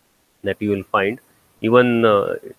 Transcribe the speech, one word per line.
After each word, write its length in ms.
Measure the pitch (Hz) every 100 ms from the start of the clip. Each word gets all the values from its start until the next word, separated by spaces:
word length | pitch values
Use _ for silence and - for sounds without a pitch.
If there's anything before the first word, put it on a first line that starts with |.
| _ _ _ _
that 180 | 98 95
you 80 | 104
will 140 | 101
find. 360 | 92 104 98 127 _ _ _ _
Even, 440 | 113 123 123 117 113
uh, 300 | 101 - - -